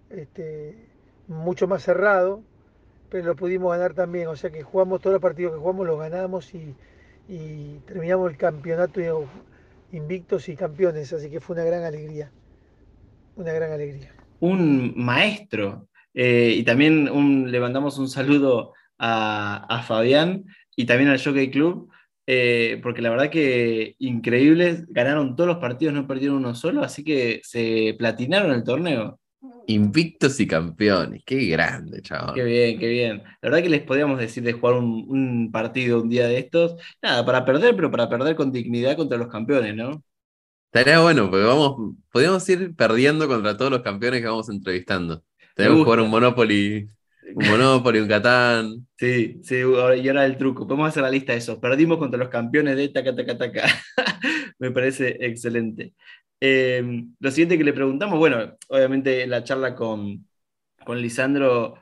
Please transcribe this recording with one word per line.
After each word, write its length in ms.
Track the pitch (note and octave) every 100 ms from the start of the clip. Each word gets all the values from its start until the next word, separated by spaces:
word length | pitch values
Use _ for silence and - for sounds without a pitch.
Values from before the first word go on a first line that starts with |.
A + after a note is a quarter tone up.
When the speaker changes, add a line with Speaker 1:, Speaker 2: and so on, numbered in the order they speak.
| _
Speaker 1:
este, 800 | G3 D3 - D#3+ D#3 D3+ A3 _ _ _ _ -
mucho 420 | D#3+ E3 F#3 F#3
más 140 | F#3
cerrado, 600 | - F3 G#3 G3 F3+ G3+ - _ _ _ _ _ _
pero 160 | F#3 E3+
lo 100 | E3
pudimos 360 | F3+ F#3 F3+
ganar 200 | F3 F3+
también. 360 | D#3+ F3 F3 E3
O 80 | D3+
sea 120 | F3+
que 140 | D#3
jugamos 400 | C#3+ F#3+ F#3 F#3
todos 100 | F#3+
los 80 | F#3+
partidos 320 | F3+ D#3+ F3+
que 60 | D#3+
jugamos, 280 | D#3+ F#3+ F3+
los 140 | D3+
ganamos 540 | D#3 F3 F#3+ F#3 -
y, 200 | F3 D#3 C3 - _ _ _ -
y 520 | F3+ D#3 D3+ D3 D3 -
terminamos 440 | F#3+ E3 F#3 F3+
el 80 | C#3+
campeonato 640 | F3+ D3+ D#3+ E3 F3+ G3 E3 D#3+ C#3 G#3 - _ _ _ _
invictos 560 | E3+ D3+ F#3 F3 F#3+ C#3
y 80 | D3
campeones. 560 | F3 D3+ F#3 D#3 C3+
Así 160 | E3 D3
que 120 | D#3
fue 140 | -
una 100 | E3+
gran 200 | E3+ E3+
alegría, 460 | E3+ D3+ D3+ D3+ D3 _ _ _ _ _ _ _ _ _ _ -
una 160 | E3
gran 200 | D#3+ D#3+
alegría. 420 | D3+ D3 C#3+ C3+ - _ -
Speaker 2:
Un 520 | E3+ F#3+ D#3+ C#3 B2
maestro, 920 | - B2 B2 G#3 G3+ - G#2+ G2 - - _ _
eh, 400 | - B2 A#2+ A#2+ A2+
y 60 |
también 460 | A#2 A#2+ D3+ D#3 C#3+
un, 420 | C#3+ C#3+ C3+ B2+
le 80 | B2
mandamos 400 | B2 C3 C#3+ C3+
un 100 | C3
saludo 640 | C#3 C3 D3 C#3 A#2 - - _ -
a, 680 | A#2 A2+ G#2+ G#2+ G#2 G#2 -
a 140 | A#2
Fabián 600 | A#2+ A2 A#2 C#3+ E3+ F#3+ - - _ -
y 80 | A#2+
también 240 | B2 C#3
al 100 | C3+
Jockey 300 | D3 C#3 C3+
Club, 400 | C3 D#3+ F3+ - _ _ _
eh, 540 | - B2+ A#2+ A#2+ A2+ A#2
porque 220 | A#2+ A#2
la 80 | A#2
verdad 200 | A#2 D3
que 680 | D#3+ C#3+ B2+ A#2 A2+ A2 -
increíbles, 880 | C3 A#2+ A2+ B2 C#3+ E3 F3 E3+ -
ganaron 440 | - B2 D3+ C3+
todos 140 | B2 F3
los 80 | E3+
partidos, 360 | B2+ A#2+ D#3+
no 140 | C#3+ C3+
perdieron 300 | C3 C#3 C#3
uno 180 | B2+
solo, 300 | A#2+ E3 C#4
así 180 | C#3 -
que 380 | D3+ C#3+ A#2+ A2
se 540 | - A#2+ A2+ A2+ A2 A2
platinaron 540 | A#2 A2+ B2 F#3+ F#3
el 100 | B2
torneo. 560 | A2 C3+ F3 C3 G#2+ - _ _ C4+ - -
Speaker 3:
Invictos 720 | G#2+ G#2 B2 E3 - C#3+ C3
y 80 | F#2+
campeones, 800 | D#2+ E2+ D#2+ G#2 F#2+ C2+ G1+ -
qué 180 | C3 A2
grande, 540 | D#2+ D#2+ - - -
chabón. 360 | - - E2 -
Speaker 2:
Qué 80 |
bien, 340 | A#2+ A#2+ A#2+ A2+
qué 100 | A#2
bien. 360 | A#2+ A#2 G#2 - -
La 80 | B2
verdad 120 | D3+
que 60 | F3
les 120 | D3
podríamos 380 | - C3+ D3 C3+
decir 240 | A2+ A#2+
de 80 | A#2+
jugar 240 | A#2 A#2+ B2
un, 280 | A#2+ A2+ A2
un 420 | C3+ C3 A#2+ A2+
partido 500 | A2+ A#2 C3 B2 A#2
un 100 | A#2
día 180 | A#2+ A#2+
de 100 | B2
estos, 380 | C3 E3 E3+ E3+ - -
nada, 240 | A3 B2+ A#2+
para 180 | B2+
perder, 300 | B2 C3+ A#3
pero 160 | G3+ D3+
para 180 | B2+ A#2
perder 280 | A#2+ C#3+ D#3+
con 160 | C#3
dignidad 440 | B2+ A#2+ A#2+ B2+ D3+
contra 220 | D3 A#2+
los 80 | A#2+
campeones, 480 | A2 A2+ C#3+ G#2+
¿no? 300 | G#2+ A#2+ D3+ - _ _ _ _ _ _
Speaker 3:
Estaría 300 | A#2 B2+ E3
bueno, 300 | E3 D3 G2
porque 160 | F#2+ G#2+
vamos, 480 | C#3 C#3+ B2+ G#2 - _
podemos 340 | A#2 D#3+ F#3 F#3
ir 260 | F3+ F#3 D#3+
perdiendo 500 | A2+ A2+ C#3 D#3 D3+
contra 300 | A#2+ G#2 G#2
todos 140 | C3
los 100 | C3
campeones 400 | A2+ G2+ A#2 B2+
que 60 | A#2
vamos 240 | A2+ A2
entrevistando. 760 | G2+ F#2 F2+ F2+ G2 E2+ D#2+ _ _
Speaker 2:
Me 80 | _
Speaker 3:
Tenemos 220 | - G#2 D#3
que 20 |
Speaker 2:
gusta. 60 | C#3
Speaker 3:
jugar 140 | A2+
un 100 | A2
Monopoly, 800 | A2 B2 A#2+ A2 G#2 G2+ G#2+ G#2 _ _ _ -
un 140 | - G#2
Monopoly, 520 | G#2+ C3 C3 B2 A2
un 80 | G#2+
Catán. 800 | G#2 A#2 B2 B2 A#2 A2 A2+ B2
Speaker 2:
<laughs> 60 | -
Sí, 420 | B2+ B2 A2 -
sí, 200 | - B2+
ahora, 340 | B2+ B2+ B2+ B2+
y 100 | C3+
ahora 180 | C#3 C3+
el 100 | C3
truco. 300 | C3+ C3 G2
Podemos 220 | C#3 D#3
hacer 140 | D3+
la 60 | C3
lista 220 | C3+ C3+
de 60 | A#2
esos. 180 | A#2 A2
Perdimos 380 | B2 C3+ E3 E3
contra 220 | C#3 A#2+
los 100 | B2
campeones 480 | A#2+ A#2 C#3+ D3 C3+
de 120 | C#3+
taca, 260 | C#3+ B2+ A#2+
taca, 220 | B2 A#2+
taca. 260 | B2 A2 - - - -
<laughs> 640 | A#3 - C4+ D#4 B3+ -
Me 120 | B2+
parece 440 | B2+ B2+ C3 B2+ B2
excelente. 760 | B2+ A2+ A#2+ A#2 A2+ G#2+ - _ - - _ -
Eh, 640 | C3+ C3+ B2+ B2+ B2 A#2+ A#2+ -
lo 120 | C3+
siguiente 260 | C3+ E3+ E3+
que 80 |
le 80 | D3
preguntamos, 460 | D3 C3+ C3+ D3+ E3
bueno, 380 | D#3+ A#2+ G#2+ - -
obviamente 580 | C3+ C3 C3+ C3+ B2+ B2+
la 160 | A#2+
charla 300 | A#2+ C3+ C3
con, 520 | A#2+ A#2 G#2+ G2+ G2+ - _ _ _ _ _
con 160 | - A#2+
Lisandro 760 | A#2+ A#2 C3 C#3+ C3+ A#2+ A2+ -